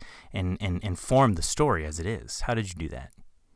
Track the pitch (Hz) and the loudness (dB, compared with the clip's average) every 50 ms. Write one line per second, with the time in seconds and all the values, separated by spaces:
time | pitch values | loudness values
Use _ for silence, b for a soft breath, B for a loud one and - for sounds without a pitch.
0 | b b b b b b b 98 90 90 92 - 104 95 87 - - 101 90 - | b b b b b b b -2 -2 -2 -2 0 0 0 0 0 0 -2 -4 -4
1 | - - 127 131 135 117 95 82 - - - - 151 143 107 82 76 76 78 85 | 0 4 6 6 8 6 4 2 0 -2 2 2 4 4 4 2 0 -4 -6 -6
2 | 82 101 113 - - - - - - - 120 113 104 92 87 80 82 76 - 64 | -4 -4 -6 -6 -8 -10 -6 -4 -2 0 0 -2 -2 -4 -6 -6 -6 -6 -6 -10
3 | 62 - - - - - - _ _ _ _ | -12 -14 -18 -20 -20 -20 -20 _ _ _ _